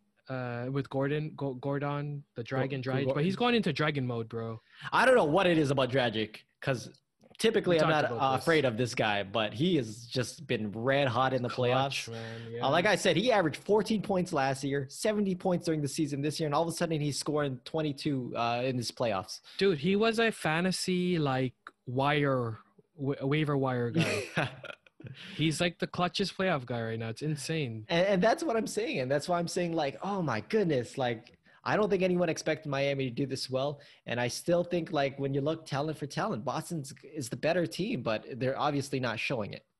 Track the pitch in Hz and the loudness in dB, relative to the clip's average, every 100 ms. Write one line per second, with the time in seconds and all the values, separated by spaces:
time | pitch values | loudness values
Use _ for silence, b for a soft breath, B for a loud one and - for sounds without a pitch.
0 | _ _ - 131 123 120 123 139 135 135 | _ _ -8 -6 -4 -6 -4 -4 -2 -2
1 | 139 151 156 - 139 127 139 139 143 143 | 0 0 -4 -6 -6 -4 -4 -2 -2 -4
2 | 147 143 - - 117 131 131 135 127 131 | -4 -8 -10 -12 -4 -2 -2 -2 -2 0
3 | 135 139 165 190 240 233 190 143 151 147 | 0 2 0 2 2 4 2 2 0 0
4 | 127 117 113 113 113 113 B B B 160 | -2 -4 -6 -6 -8 -10 B B B 4
5 | 247 247 160 170 180 165 143 139 127 131 | 6 8 6 6 6 6 4 4 4 4
6 | 123 107 104 - - _ - 123 - - | 2 2 -2 -6 -20 _ -2 -2 -6 -18
7 | _ _ - - 220 214 180 165 156 151 | _ _ -20 0 2 4 4 4 6 4
8 | 143 117 135 131 165 160 131 110 123 - | 2 2 2 2 4 4 4 2 0 0
9 | 113 101 95 113 107 107 170 165 110 101 | 0 0 0 0 -2 0 2 2 0 -8
10 | 117 131 120 - 143 120 107 107 120 139 | -6 -4 -4 -8 -4 -2 -2 -2 2 4
11 | 139 117 131 131 120 - 123 127 135 131 | 4 2 2 2 -2 0 2 2 2 -2
12 | - 113 113 113 117 - 131 156 202 180 | -8 -10 -10 -12 -10 -2 2 4 4 4
13 | 196 165 240 208 165 - - 208 - 220 | 4 4 4 4 2 0 2 2 4 0
14 | - 190 175 151 135 135 143 139 135 - | 0 0 0 2 0 0 -2 -2 -4 -2
15 | 214 214 196 180 190 175 175 156 143 - | 0 2 0 0 0 0 0 0 -2 -2
16 | 151 139 147 147 156 143 170 - 170 160 | -2 0 -2 -2 0 2 0 -2 -2 0
17 | 147 135 - 147 143 127 - 160 156 139 | -2 -2 -2 0 0 -4 -6 -2 -2 -2
18 | 156 135 120 - 117 120 127 123 113 - | -2 -2 -2 -2 0 0 0 -2 -4 -2
19 | 113 95 92 - B - 196 156 160 202 | 0 0 -4 -12 B 0 2 2 2 2
20 | 226 220 226 - 170 160 185 175 - 180 | 2 2 0 0 0 2 0 0 0 0
21 | 180 170 143 131 131 - - - - 123 | 2 2 2 2 0 -4 -16 -16 -6 0
22 | 139 151 143 131 117 110 - _ _ 160 | 2 2 2 2 -2 -6 -14 _ _ -6
23 | 135 139 139 151 151 143 131 123 120 156 | -4 -2 0 0 2 2 0 0 0 0
24 | 151 - - - 139 - - - _ - | 0 0 -4 -2 -4 -6 -16 -18 _ -20
25 | - B B - 160 143 175 175 175 - | -18 B B -2 0 2 -2 -2 -6 -2
26 | 180 - 190 - 190 151 123 120 113 113 | -2 0 -4 0 0 0 -2 -4 -4 -4
27 | 113 110 147 147 - 160 135 113 107 170 | -6 -6 -4 -4 -4 -4 -4 -6 -2 0
28 | 190 196 220 254 320 233 - - 240 214 | 2 4 4 2 0 -2 -2 -2 -2 -2
29 | 127 143 160 175 170 - 175 165 143 - | 0 0 0 -2 0 -2 -2 0 -2 -2
30 | 185 202 160 110 - 220 185 135 113 - | -4 -2 0 -2 0 0 2 2 0 -2
31 | 123 110 - - b b - 160 208 190 | -2 -2 -8 -20 b b -2 0 2 2
32 | 185 180 175 151 - 151 147 139 139 139 | 2 2 0 0 -2 -4 -2 -2 0 0
33 | 131 117 139 131 - 127 139 143 B B | -2 -2 -4 -4 -4 -2 -2 -6 B B
34 | - 117 123 - - 175 175 180 160 151 | -6 -2 -2 -2 0 0 2 -2 0 0
35 | 139 135 139 139 143 165 - 139 151 151 | 0 0 -2 0 0 -4 -4 -4 -4 -6
36 | 139 160 196 135 117 135 - 170 135 131 | -6 -4 -4 -4 -4 -4 -6 -8 -8 -14
37 | - - 120 127 147 175 160 - 202 190 | -14 -10 -8 -2 0 0 0 -2 -4 -2
38 | 117 110 - 135 131 131 139 143 131 135 | -2 -4 -6 -4 -2 0 0 0 -2 -2
39 | 123 107 - 127 101 107 - | -2 -2 -2 -2 -4 -8 -16